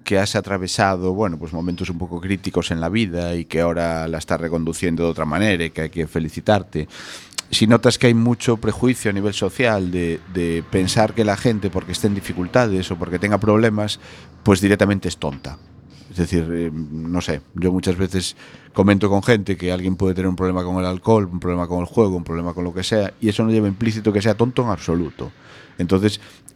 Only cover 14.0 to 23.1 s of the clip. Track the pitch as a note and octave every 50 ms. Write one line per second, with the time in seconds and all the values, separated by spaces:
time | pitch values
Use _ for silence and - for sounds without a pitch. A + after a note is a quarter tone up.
14 | - - - - - - - - - G#3 G3 F#3 G3+ G3 G#3 G3+ G#3 G3+ G3+ F#3+
15 | - F2 - - - D2 C#2 C2+ - C#2 C#2+ - - - - - - - - -
16 | - - - E2+ E2+ - F#2+ E2+ D#2+ E2 E2+ E2+ E2+ E2 D#2 D#2+ D#2+ D2 D#2 D#2+
17 | D#2+ E2 F2 F2 - - D#2 C#2+ - - - F2 F2 F2+ F#2 F#2 E2+ F#2+ F2 F2+
18 | F#2+ F2 F#2 F#2 E2+ - - - - - - - - - - - F#2+ G2+ G2+ F#2+
19 | G#2 G2 G2+ G2 - B2 A#2+ G#2 F#2 G2 F#2+ D#2+ F2 F2+ F2+ F#2 F2+ F#2+ F#2 E2+
20 | G2 F#2+ F2+ F#2 F#2 F#2+ F#2 F2 F#2 F#2 F2+ F#2 F2+ F2+ F2+ F#2 F#2 F2+ F#2 F2+
21 | - A2+ A2+ G#2+ G2 F2 F2 F2 F2+ F2+ F2 F2 F2 E2 F2 F2+ F2 - - A#2+
22 | A2 G2 F#2 F2 E2 D#2+ E2 E2+ E2+ F2 E2 F2+ F2 F2 E2+ F#2 F#2 - A2+ G#2+
23 | G2+ F#2+